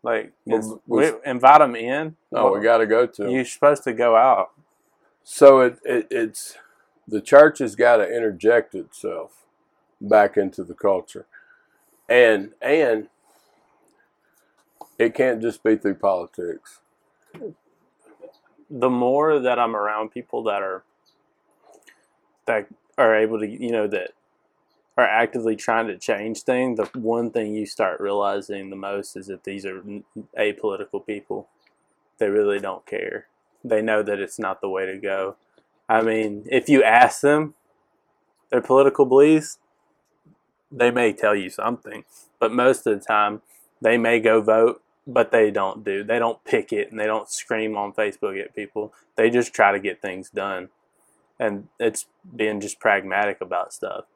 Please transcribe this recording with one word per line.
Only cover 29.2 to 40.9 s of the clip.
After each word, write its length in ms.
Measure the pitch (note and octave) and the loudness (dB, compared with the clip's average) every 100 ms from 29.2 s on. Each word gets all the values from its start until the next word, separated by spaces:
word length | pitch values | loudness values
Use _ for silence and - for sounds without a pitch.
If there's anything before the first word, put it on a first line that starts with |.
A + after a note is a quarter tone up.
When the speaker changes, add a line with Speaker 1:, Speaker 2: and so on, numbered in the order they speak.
| F#2+ | -16
Speaker 1:
that 180 | F#2 | -14
these 200 | - G2 G2 | -12 -12 -12
are 120 | F#2+ | -14
n-, 240 | G2 G#2 - A2 - - | -16 -18 -18 -20 -16 -4
apolitical 680 | G#2+ G2+ A2 G2 G2 G2 - | -4 -4 -8 -8 -10 -12 -10
people. 420 | G#2 _ G2+ - _ _ _ _ _ _ _ | -12 _ -14 -14 _ _ _ _ _ _ _
They 100 | G#2+ | -2
really 300 | G#2 G#2 G2+ | 0 0 -2
don't 260 | G2 F#2 - | -6 -12 -12
care. 400 | G2+ G2 - - _ _ _ | -10 -10 -12 -16 _ _ _
They 200 | B2+ A2 | -4 -2
know 200 | A2 G#2+ | 0 -2
that 160 | G#2 G2+ | -2 -6
it's 200 | F#2+ - | -8 -8
not 220 | G2+ F#2+ | -8 -6
the 80 | G2 | -6
way 180 | F#2+ F#2+ | -6 -8
to 120 | F#2+ | -8
go. 380 | G2+ G2 G2 F#2+ _ _ _ _ - | -8 -6 -6 -10 _ _ _ _ 0
I 140 | A2 | 0
mean, 420 | A2+ A2 G#2+ G#2 - | 2 -2 -4 -8 -2
if 180 | C3 C3+ | -2 4
you 140 | C#3 | 4
ask 380 | A2+ A#2 B2 - | 6 6 4 4
them 340 | C#3+ D3+ D#3 _ _ _ _ _ _ _ _ _ _ | 2 2 -2 _ _ _ _ _ _ _ _ _ _
their 100 | B2 | -4
political 440 | - C3 C#3 C3+ | 2 4 4 4
beliefs, 540 | C3 C3 D3 D#3 D3 - _ _ _ _ _ _ _ _ _ _ _ | 4 6 6 4 0 -16 _ _ _ _ _ _ _ _ _ _ _
they 200 | A#2+ B2 | 0 0